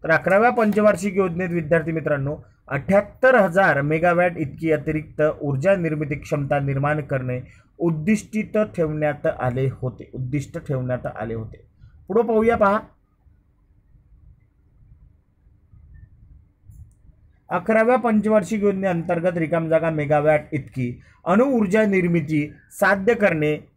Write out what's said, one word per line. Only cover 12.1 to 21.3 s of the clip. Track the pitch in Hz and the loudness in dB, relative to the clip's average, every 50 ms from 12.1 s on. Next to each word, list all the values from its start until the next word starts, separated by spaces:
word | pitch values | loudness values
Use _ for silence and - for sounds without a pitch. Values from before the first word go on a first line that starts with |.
| 190 226 | 0 0
पाहूया | 233 226 226 220 220 226 233 226 | 2 4 2 4 4 4 4 4
पहा, | 220 196 202 214 - - _ _ _ _ _ _ _ _ _ _ _ _ _ _ _ _ _ _ _ _ _ - _ _ - _ - - - _ _ _ _ _ _ _ _ _ - _ - _ - - _ _ _ _ _ _ _ _ _ _ _ _ - - - - - - - _ - - - - - - _ _ _ _ _ - - - - - _ _ _ - - _ _ - _ _ _ _ | 4 2 2 0 -2 -8 _ _ _ _ _ _ _ _ _ _ _ _ _ _ _ _ _ _ _ _ _ -20 _ _ -20 _ -20 -20 -20 _ _ _ _ _ _ _ _ _ -20 _ -20 _ -20 -20 _ _ _ _ _ _ _ _ _ _ _ _ -20 -20 -20 -20 -20 -20 -20 _ -20 -20 -20 -20 -20 -20 _ _ _ _ _ -20 -20 -20 -20 -20 _ _ _ -20 -20 _ _ -20 _ _ _ _
अकराव्या | - 180 175 - 220 220 220 233 254 | -6 -6 -2 2 2 4 4 4 2
पंचवार्षिक | 254 - 233 220 214 202 214 220 214 202 165 220 214 196 | 2 2 2 0 2 2 4 2 2 2 0 -4 0 0
योजनेअंतर्गत | 202 196 190 190 190 175 170 160 175 175 170 165 185 175 175 | 0 0 0 -2 -2 -2 -2 -2 -2 -2 0 0 -2 -2 -2
रिकाम | 165 147 165 165 165 160 | -2 -2 -2 -2 0 2
जागा | 160 160 156 165 | 0 2 2 0
मेगावॅट | 160 151 147 143 151 151 147 151 151 151 151 - | -2 -2 0 0 0 2 4 4 2 2 0 -4
इतकी | - 143 - - - 135 127 120 123 - - _ _ _ _ | -8 -8 -8 -8 -6 -6 -6 -6 -6 -10 -16 _ _ _ _
अणुऊर्जा | - | 2